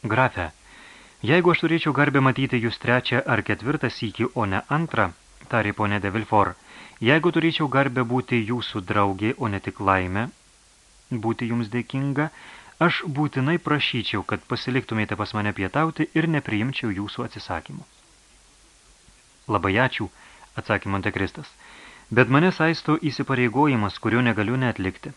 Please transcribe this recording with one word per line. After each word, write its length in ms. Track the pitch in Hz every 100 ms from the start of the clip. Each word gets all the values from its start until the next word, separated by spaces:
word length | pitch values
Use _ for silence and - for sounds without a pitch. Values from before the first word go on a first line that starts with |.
„Grafe, 440 | 110 107 131 - 82 - - - - - - -
jeigu 300 | 107 165 175
aš 80 | 160 165
turėčiau 280 | 165 156
garbę 300 | 131 143 139
matyti 400 | 135 127 135 123
jūs 160 | 113 -
trečią 420 | - 123 - 123 143
ar 160 | 113
ketvirtą 480 | 101 104 113 151 123
sykį, 380 | - 110 - 113
o 120 | - 104
ne 180 | 95 -
antrą“, 420 | 147 165 - 95 - - - -
tarė 220 | 120 104
ponė 260 | 101 104 101
de 100 | 98
Villefort, 480 | 104 104 107 90 87 - - - -
„jeigu 320 | 113 156 175
turėčiau 360 | 165 165 160 147
garbę 360 | 135 139 123
būti 380 | 117 123 123 120
jūsų 400 | 107 120 - 110
draugė, 540 | 92 104 101 95 107 135
o 100 | 117
ne 120 | 98
tik 200 | - -
laimę 500 | 98 95 92 95 131 - _ _ _ _ _ - _
būti 360 | 120 110 110 120
jums 180 | 120 110
dėkinga, 600 | 123 120 139 139 139 151 - - - - -
aš 240 | 165 - - 139
būtinai 400 | 147 - 131 170
prašyčiau, 640 | - 147 123 123 104 107
kad 220 | - 101 -
pasiliktumėte 680 | 120 - 127 - 110 107 101
pas 180 | 104
mane 200 | 107 104
pietauti 560 | 98 92 - 160 156 156
ir 140 | 156 165
nepriimčiau 600 | 151 - 107 120 135 117
jūsų 360 | 95 101 - 120
atsisakymų.“ 580 | 110 - 85 - - - _ _ _ _ _ _ _ _ _ _ _ _ _ _ _ -
„Labai 280 | 104 98 98
ačiū“, 320 | 127 - 101 - - - - -
atsakė 340 | - 101 101
Montekristas, 640 | 98 95 95 95 - 151 - - - - - -
„bet 200 | 117 117
mane 220 | 135 180
saisto 460 | - 160 160 - 156
įsipareigojimas, 1000 | 156 127 131 131 123 120 151 123 101 -
kurio 220 | 110 117
negaliu 360 | 123 107 104 127
neatlikti. 560 | 127 104 95 92 151